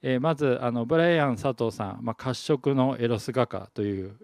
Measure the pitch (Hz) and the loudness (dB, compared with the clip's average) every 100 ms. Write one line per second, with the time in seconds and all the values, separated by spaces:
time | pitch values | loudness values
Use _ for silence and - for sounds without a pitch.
0 | 131 127 151 147 147 123 123 120 117 160 | -2 0 2 2 2 2 0 -2 0 4
1 | 170 170 143 117 139 123 113 - 101 101 | 4 4 2 0 -2 0 -2 -2 -8 -6
2 | 117 110 131 120 - 147 143 139 131 123 | -6 -6 -4 -6 0 0 2 2 2 2
3 | 117 113 - 127 - 98 95 - 104 98 | 0 0 -2 0 0 -2 -10 -4 -2 -2
4 | 95 107 | -6 -12